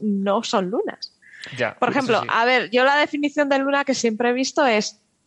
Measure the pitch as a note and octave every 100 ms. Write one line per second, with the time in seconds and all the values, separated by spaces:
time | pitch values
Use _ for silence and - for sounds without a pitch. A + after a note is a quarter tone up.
0 | G#3+ G3+ G3 G3+ - A3 F3+ B3 A4 -
1 | - _ - - - B2+ A2+ - A#3+ C#4
2 | B3+ A#3 - A3 A#3 B3+ G3+ A#3+ C4 C#4+
3 | D4 D4 D4 D4+ C#4 C#4 C4+ C#4 C#4 B3+
4 | A#3 A3 A#3+ B3 C4 - C4+ G#3+ - -
5 | _ _